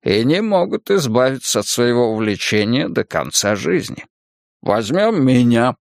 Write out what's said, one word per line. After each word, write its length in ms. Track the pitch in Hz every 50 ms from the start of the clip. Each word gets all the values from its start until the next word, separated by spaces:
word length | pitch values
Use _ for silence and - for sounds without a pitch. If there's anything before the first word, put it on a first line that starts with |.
и 220 | _ - 95 107 117
не 160 | 131 156 190
могут 500 | 220 220 202 185 175 180 160 214 _ -
избавиться 680 | 196 196 151 120 110 123 127 131 135 127 - - - 113
от 60 | 101
своего 460 | - - - 120 120 120 120 123 113
увлечения 760 | 110 107 113 107 101 90 - - - 107 107 107 120 135 165 -
до 160 | - - 104
конца 520 | _ - 82 67 65 - - - 101 104
жизни. 500 | 98 90 - 87 170 - - - - - _ _ _ _ _ _ _ _ _ _ _
Возьмём 600 | - - 101 110 113 98 143 185 208 226 226 170
меня. 540 | 135 131 127 123 123 120 120 117 120 127 127 _